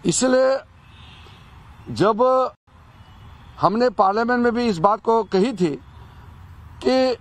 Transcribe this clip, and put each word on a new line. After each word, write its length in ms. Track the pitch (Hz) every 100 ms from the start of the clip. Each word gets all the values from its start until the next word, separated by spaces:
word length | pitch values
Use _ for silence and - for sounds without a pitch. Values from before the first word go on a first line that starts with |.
इसलिए 540 | 180 160 254 254 262 269 - - - - - - - - - - - - -
जब 300 | 113 190 214 254 262 254 - _ - - - - - - - - -
हमने 280 | 160 214 247
पार्लियामेंट 520 | - 196 208 233 247
में 80 | 240
भी 120 | 233 240
इस 120 | 170
बात 220 | 202 214
को 220 | - 226
कही 280 | 196 190 226
थी 180 | 202 175 135 - - - - - - - - - -
कि 320 | - 262 262 233